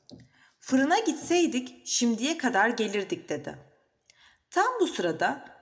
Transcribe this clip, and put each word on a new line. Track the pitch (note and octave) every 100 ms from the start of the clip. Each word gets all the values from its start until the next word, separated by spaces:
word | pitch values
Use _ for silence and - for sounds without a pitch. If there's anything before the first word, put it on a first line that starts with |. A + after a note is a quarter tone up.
| _ - - _ _ _
"Fırına | - C4 C#4 G4
gitseydik | A4 - - F4 D#4+ B3 B3+ - -
şimdiye | - A#3+ A3 C4+ D#4+
kadar | B3+ F#3+ A3
gelirdik." | A3+ G#3+ G3+ F#3+ E3 -
dedi. | D3 - - - _ _ _ _ _ _ _ _
Tam | F4 A4 B4
bu | E4+
sırada | - F3 D#3 F#3 C#4 - -